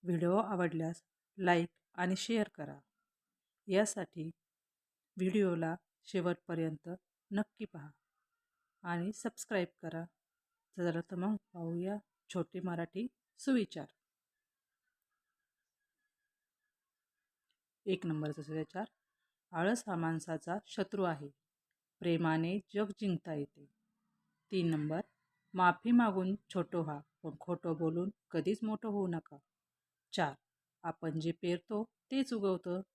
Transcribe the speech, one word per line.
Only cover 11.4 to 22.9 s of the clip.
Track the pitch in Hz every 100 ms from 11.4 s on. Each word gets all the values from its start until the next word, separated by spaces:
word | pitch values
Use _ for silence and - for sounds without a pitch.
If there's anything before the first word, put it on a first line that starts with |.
| _
पाहूया | 175 165 170 185 208 - _ _
छोटे | 185 165 185
मराठी | 180 170 170 185 240 _ _ _
सुविचार. | - 254 202 - 151 _ _ _ _ _ _ _ _ _ _ _ _ _ _ _ _ _ _ _ _ _ _ _ _ _ _ _ _ _ _ _ _ _ _ _ _ _ _ _ -
एक | 185 175
नंबरचा | 156 151 151
सुविचार, | 147 156 156 180 214 _ _ _ _ _ _
आळस | 170 180 233 214
हा | 175
माणसाचा | 165 165 165 160 - 185 -
शत्रू | - 190 196
आहे, | 180 151 143 - _ _ _ _ _ _
प्रेमाने | 170 165 165 160 165 196 - 202
जग | 208